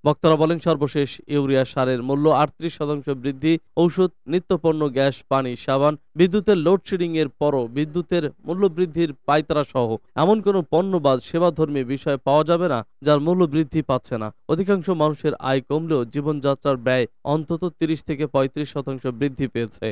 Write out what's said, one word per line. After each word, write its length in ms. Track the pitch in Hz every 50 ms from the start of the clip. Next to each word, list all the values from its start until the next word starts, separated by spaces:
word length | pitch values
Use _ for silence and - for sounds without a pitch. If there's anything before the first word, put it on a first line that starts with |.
| -
বক্তারা 300 | 147 147 - - 160 160 147
বলেন, 160 | 160 156 170 160 -
সর্বশেষ 420 | 170 160 139 147 135 - 151 143 131 - - - - 143
ইউরিয়া 300 | 147 139 135 139 131 131 -
সারের 280 | - 139 131 131 131 123 123 131
মূল্য 180 | 139 143 147 156 147 131
আটত্রিশ 300 | 147 147 _ _ 156 170 - -
শতাংশ 280 | 151 143 151 143 131 147 139 131
বৃদ্ধি, 320 | 120 139 135 135 139 160 165 160 _ _ _ -
ঔষধ, 280 | 165 175 - 185 185 175 - _ _ 127
নিত্যপণ্য, 500 | 156 180 - _ 190 160 - 165 156 156 151 143 120
গ্যাস, 200 | 131 135 139 127 - - _
পানি, 200 | 135 135 131 127 120 - -
সাবান, 300 | - 135 135 143 151 151 - _ _ _ 151
বিদ্যুতের 400 | 175 185 170 214 180 - 208 175 147
লোডশেডিং 440 | 165 196 185 _ - 196 175 175 170 165 160
এর 60 | 151 135 - _
পরও 220 | 147 147 143 135 120 113 120
বিদ্যুতের 480 | 143 151 151 147 175 170 _ - 170 151 139 - - -
মূল্য 160 | 147 170 185 202 190 156
বৃদ্ধির 340 | 165 185 170 143 165 170 156 139 - _ -
পাইতারা 360 | 143 156 151 - 156 147 139 -
সহ 160 | - 135 120 110 113 - - _ _ 127
এমন 140 | 151 190 220 220 196
কোনো 140 | 196 196 190 165 -
পণ্য 200 | - 160 185 196 190 175 143
বা 80 | 139 131 127 - -
সেবাধর্মী 540 | - 165 175 175 151 143 160 147 147 139 131 120
বিষয় 260 | 139 135 - 156 139 131 -
পাওয়া 180 | 139 139 151 151 151
যাবে 160 | 170 165 180 175
না 60 | 135 117 104 _ _ _ 135
যার 120 | 147 151 143 143
মূল্য 160 | 165 180 185 180 151
বৃদ্ধি 280 | 139 156 160 139 - 160 147 -
পাচ্ছে 260 | 135 127 - - 127 113
না। 60 | 107 107 - _ _ -
অধিকাংশ 340 | 160 160 196 185 202 190 151 196 185 160
মানুষের 320 | 151 151 151 - - 151 135 - - 135
আয় 140 | 135 135 127 _
কমলেও 320 | 143 156 165 160 160 131 120 113 113
জীবনযাত্রার 640 | 139 143 151 151 143 131 143 139 - - 147 135 123 117
ব্যয় 200 | 127 127 127 120 - _ _ _ 139 147
অন্তত 280 | 160 151 - 170 160 185 175 - _
তিরিশ 220 | 165 156 160 147 - -
থেকে 160 | 156 135 156 143 -
পঁয়ত্রিশ 340 | 139 135 139 _ 147 151 - -
শতাংশ 300 | 143 131 135 131 131 - 135 120 113
বৃদ্ধি 260 | 139 143 131 - 135 120 _
পেয়েছে। 320 | 117 117 107 - - - 110